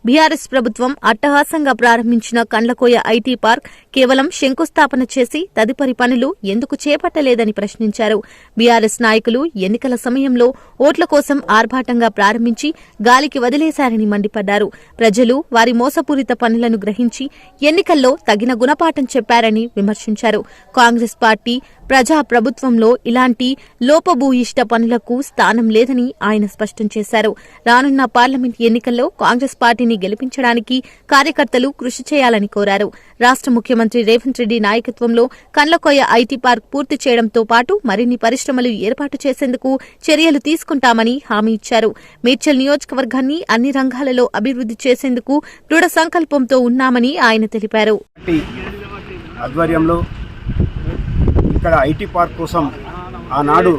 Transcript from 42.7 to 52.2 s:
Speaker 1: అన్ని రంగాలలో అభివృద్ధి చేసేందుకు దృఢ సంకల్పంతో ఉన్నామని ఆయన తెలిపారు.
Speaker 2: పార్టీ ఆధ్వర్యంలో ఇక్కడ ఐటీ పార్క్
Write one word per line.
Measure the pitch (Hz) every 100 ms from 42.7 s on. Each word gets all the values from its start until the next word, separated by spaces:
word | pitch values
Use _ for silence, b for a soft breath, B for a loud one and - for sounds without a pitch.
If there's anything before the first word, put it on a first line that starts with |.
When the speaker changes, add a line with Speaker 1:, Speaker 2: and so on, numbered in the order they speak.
| 294 - 254 254 262 262 311 - 226
Speaker 1:
అన్ని | 262 269
రంగాలలో | 262 247 277 247 240 220
అభివృద్ధి | 220 247 226 226 269
చేసేందుకు | 254 269 247 - 285 B B _
దృఢ | 320 349 -
సంకల్పంతో | 320 349 320 285 247 262 240
ఉన్నామని | 247 262 247 240 339 247
ఆయన | 220 220 226
తెలిపారు. | 208 220 214 214 - _
Speaker 2:
పార్టీ | - 170 - - - - - - - - - -
ఆధ్వర్యంలో | 123 143 165 160 160 170 - - - - - - - - - - - - - - - -
ఇక్కడ | 170 156 143
ఐటీ | 151 196
పార్క్ | 175